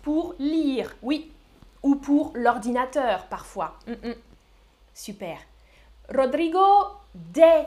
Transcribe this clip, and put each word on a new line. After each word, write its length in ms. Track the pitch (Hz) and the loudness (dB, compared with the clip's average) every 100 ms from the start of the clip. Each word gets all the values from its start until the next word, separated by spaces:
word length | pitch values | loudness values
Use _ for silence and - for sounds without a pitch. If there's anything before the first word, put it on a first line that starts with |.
pour 320 | 294 311 349 - | -4 -4 -4 -6
lire. » 560 | 285 320 294 254 185 - | -2 -2 -2 -2 -6 -10
Oui, 280 | 226 302 - - _ _ - _ | -6 -6 -6 -20 _ _ -20 _
ou 120 | 277 277 | -2 -2
pour 360 | - 285 302 | 0 0 0
l'ordinateur 960 | 247 240 233 226 247 262 285 247 185 - | 0 0 0 -2 -4 -4 -2 -2 -2 -6
parfois. 500 | 185 - 196 160 - - | -14 -12 -10 -10 -10 -14
Mm, 220 | 226 226 | -12 -12
mm. 60 | 233 _ _ _ _ _ _ _ | -12 _ _ _ _ _ _ _
Super. 440 | - - 202 180 143 - _ _ _ _ _ - | -20 -18 -14 -14 -14 -18 _ _ _ _ _ -6
Rodrigo, 460 | 262 262 294 330 359 392 403 403 - - | -2 0 0 0 2 4 4 2 -6 -20
des 500 | 180 165 214 330 208 | -20 -10 6 8 8